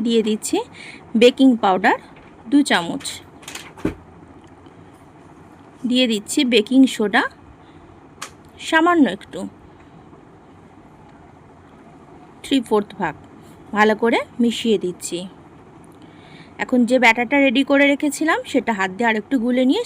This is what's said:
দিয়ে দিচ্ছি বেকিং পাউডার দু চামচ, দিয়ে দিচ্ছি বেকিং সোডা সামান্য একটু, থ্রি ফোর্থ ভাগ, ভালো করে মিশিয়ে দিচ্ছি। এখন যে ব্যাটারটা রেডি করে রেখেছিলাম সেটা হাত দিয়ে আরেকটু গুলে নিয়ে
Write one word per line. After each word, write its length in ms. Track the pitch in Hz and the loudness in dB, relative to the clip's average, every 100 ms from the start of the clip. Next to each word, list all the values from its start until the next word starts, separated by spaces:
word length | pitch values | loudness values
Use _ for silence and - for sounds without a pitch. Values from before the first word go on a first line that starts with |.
| 233 | 2
দিয়ে 140 | 233 214 | 0 0
দিচ্ছি 280 | 214 - 370 494 - - - - 220 | -4 -4 -6 -6 -14 -20 -20 -6 4
বেকিং 280 | 240 269 269 226 | 4 6 4 4
পাউডার 360 | 202 185 214 466 - - - - - | 2 2 0 0 -6 -20 -20 -20 0
দু 80 | 277 285 | 0 2
চামচ, 360 | 208 170 - - - - - - - - - - - - - - - - - - - - - - - - - - - - - 233 | 0 -2 -8 -12 -16 -20 -20 -20 -18 -20 -10 -10 -10 -18 -20 -20 -20 -20 -20 -20 -20 -20 -20 -20 -20 -20 -20 -20 -20 -20 -10 -2
দিয়ে 180 | 247 254 | 0 0
দিচ্ছি 260 | 208 208 - 254 | -2 -4 -2 2
বেকিং 280 | 233 214 254 254 | 2 2 4 4
সোডা 280 | - 208 233 494 - - - - - - - - - - - - - - | 2 -2 0 -2 -8 -20 -20 -20 -20 -20 -20 -20 -20 -20 -20 -20 -18 -2
সামান্য 360 | 320 339 339 233 190 | 2 4 4 2 0
একটু, 240 | - 170 196 - - - - - - - - - - - - - - - - - - - - - - - - - - - - - | -12 -14 -14 -16 -20 -20 -20 -20 -20 -20 -20 -20 -20 -20 -20 -20 -20 -20 -20 -20 -20 -20 -20 -20 -20 -20 -20 -20 -20 -20 -20 -20
থ্রি 140 | - 277 226 | -4 -4 0
ফোর্থ 220 | 214 202 - | -2 -2 -6
ভাগ, 140 | 170 - - - - - - 208 | -8 -8 -18 -20 -20 -20 -6 0
ভালো 180 | 214 214 | 2 2
করে 160 | 226 320 587 - | 0 0 -4 -2
মিশিয়ে 360 | 233 220 233 196 | -2 -2 -2 -2
দিচ্ছি। 340 | 180 175 - 175 185 - - - - - - - - - - - - - | -2 -8 -10 -10 -12 -18 -20 -20 -20 -20 -20 -20 -20 -20 -20 -20 -20 -12
এখন 160 | - 254 233 | -2 0 2
যে 80 | 254 | 4
ব্যাটারটা 320 | 233 226 240 285 | 4 2 0 2
রেডি 180 | 277 254 269 | 2 2 2
করে 140 | 277 285 | 2 2
রেখেছিলাম 460 | 277 302 - 311 427 508 | 0 -2 -2 -2 -2 -2
সেটা 200 | 269 - 208 | -4 -2 -4
হাত 120 | 190 185 | -4 -2
দিয়ে 120 | 233 | -2
আরেকটু 240 | 220 - 269 | -2 -4 -4
গুলে 180 | 240 254 254 | 0 0 0
নিয়ে 120 | 381 | 0